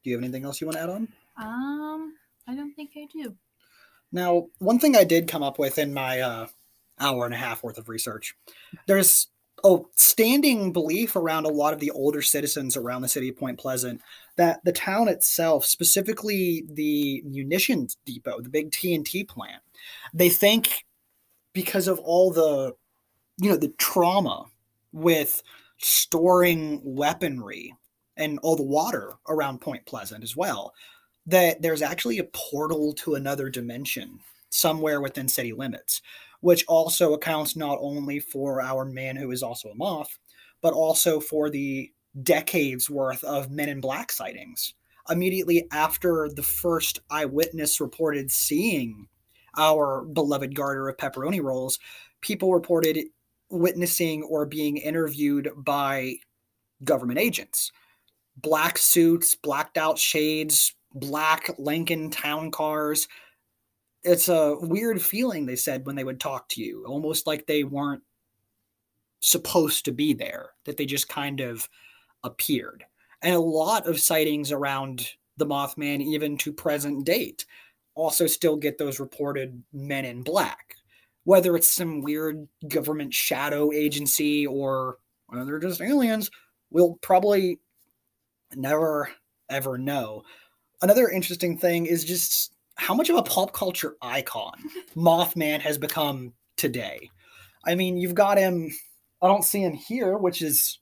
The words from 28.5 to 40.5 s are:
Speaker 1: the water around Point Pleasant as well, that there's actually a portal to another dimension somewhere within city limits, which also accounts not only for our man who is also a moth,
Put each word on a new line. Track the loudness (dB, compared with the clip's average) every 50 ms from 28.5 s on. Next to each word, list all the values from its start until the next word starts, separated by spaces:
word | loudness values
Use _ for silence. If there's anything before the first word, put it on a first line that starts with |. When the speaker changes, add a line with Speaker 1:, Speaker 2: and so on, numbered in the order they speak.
| 2
Speaker 1:
the | 2
water | 2 0 2 2 2 0 -2 -4 -6 -10 -16 _ _ -4
around | -2 -2 -2 -2 -4 -8
Point | -10 -10 -10 -10 _
Pleasant | -12 -12 -12 -10 -12 -14 -12
as | -12 -10 -4
well, | -4 -2 -2 -2 -6 -8 -12 _ _ -20 -20 -20 _ _ _ _ _ _
that | 4 6 8 8 6 4 2
there's | 0 0 0 0
actually | 0 -2 -2 -4 -2 -2 -2 -4
a | -4
portal | -8 -8 -12 -10 -6 -4 -4 -2 -2 -2 0 -2 -2 -2
to | -4 -4 -4 -4
another | -2 -2 -4 -4 -4 -6 -6
dimension | -6 -8 -8 -8 -10 -8 -6 -6 -6 -6 -8 -14 -18 -20 -20 -20 -20 _ _ _
somewhere | 0 2 2 2 2 0 0 0 0 0
within | -2 -4 -6 -4 -2 -2
city | -2 -2 -4 -6
limits, | -6 -6 -8 -8 -8 -8 -6 -6 -6 -6 _ -14 -20 -20 -20 -20 -18 _
which | 4 6 6 6 4
also | 4 4 4 4 2 2 2 2 2 2
accounts | 0 -2 -4 -2 -2 -2 -4 -6
not | -6 -4 -4 -4 -4
only | -4 -6 -6 -6 -6 -6 -6 -8
for | -8 -8 -8 -6 -4 -4 -4 -4
our | -4 -2 -4 -4 -4
man | -6 -8 -8 -8 -8 -8
who | -8 -6 -6
is | -6 -6
also | -6 -6 -8 -12 -14 -14
a | -8
moth, | -6 -4 -4 -4 -6 -8 -12 -14 -18 _ _ _ _ -20 _